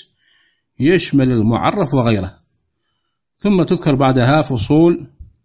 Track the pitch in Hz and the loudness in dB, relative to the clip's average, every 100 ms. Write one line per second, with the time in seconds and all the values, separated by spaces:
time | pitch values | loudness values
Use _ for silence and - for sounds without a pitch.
0 | - _ _ _ _ _ _ - 135 185 | -18 _ _ _ _ _ _ -4 0 0
1 | - 143 131 123 107 113 87 208 147 139 | 0 0 0 0 0 0 -2 -2 -2 -2
2 | 117 107 92 - _ _ _ _ _ _ | 0 -2 -4 -12 _ _ _ _ _ _
3 | _ _ _ _ 202 196 151 180 160 135 | _ _ _ _ -2 0 0 -2 0 0
4 | 135 131 120 151 151 127 98 147 170 175 | 2 2 2 2 0 -4 0 2 2 2
5 | - - - _ | -6 -20 -20 _